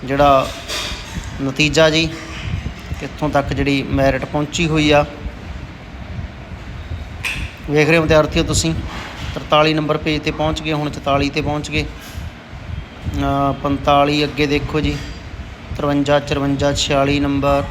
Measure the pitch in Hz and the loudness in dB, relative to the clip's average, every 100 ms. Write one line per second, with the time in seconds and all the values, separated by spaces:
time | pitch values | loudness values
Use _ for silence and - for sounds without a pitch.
0 | 131 139 143 135 135 - - - - - | -2 4 6 6 4 -6 -8 -8 -6 -8
1 | - - - - 139 135 151 160 160 156 | -8 -8 -8 -4 -4 0 2 6 6 4
2 | 160 - - - - - - - - - | 0 -4 -10 -10 -6 -6 -6 -10 -10 -8
3 | - - 151 139 139 127 139 139 127 135 | -8 -4 0 0 0 0 2 2 2 2
4 | 135 131 135 147 147 - 170 156 151 147 | 4 2 -2 -2 -2 0 0 2 6 6
5 | 185 - - - - - - - - - | 4 -2 -10 -10 -12 -12 -12 -14 -14 -14
6 | - - - - - - - - - - | -12 -10 -10 -12 -14 -14 -12 -12 -10 -10
7 | - - - - - - - 147 156 170 | -10 -10 -8 -6 -8 -10 0 2 6 4
8 | 156 156 147 170 160 151 165 165 - - | 6 6 6 2 0 0 0 -2 -4 -8
9 | - - - - - 151 156 156 151 151 | -10 -10 -8 -8 2 4 6 2 0 0
10 | 160 151 151 147 156 156 156 151 147 139 | 0 0 -2 0 0 0 -2 -2 -2 -4
11 | - 139 143 147 147 147 143 147 147 - | 0 2 2 0 -2 -2 -2 -4 -4 -8
12 | - - - - - - - - - - | -12 -10 -10 -12 -16 -14 -10 -10 -10 -10
13 | - - 139 139 139 139 143 139 151 143 | -6 -2 0 2 2 0 0 0 4 6
14 | 143 147 147 127 147 143 131 151 147 147 | 6 4 0 0 2 2 0 0 0 -2
15 | - - - - - - - - 147 143 | -6 -12 -12 -12 -12 -12 -10 -4 0 2
16 | 139 147 143 143 139 139 143 139 - 143 | 4 2 2 -2 0 2 2 0 0 2
17 | 139 143 143 139 143 143 139 | 4 2 2 2 2 2 0